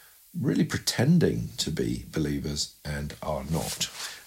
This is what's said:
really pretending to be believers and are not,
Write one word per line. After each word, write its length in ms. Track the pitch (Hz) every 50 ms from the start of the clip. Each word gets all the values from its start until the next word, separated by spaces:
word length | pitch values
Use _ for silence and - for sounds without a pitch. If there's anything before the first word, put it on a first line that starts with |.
| - - - _ _ _ - -
really 280 | 117 151 - - 165
pretending 840 | - - - - - - - 113 139 175 170 - 85 - 117 - - -
to 160 | - - -
be 320 | - - - 57 62 62 - -
believers 600 | - 82 78 73 71 71 - 76 73 73 - - - - _
and 300 | 73 73 71 73 73 - - -
are 220 | 78 76 69 67 71
not, 380 | 80 76 58 - - - - - - - - - - - -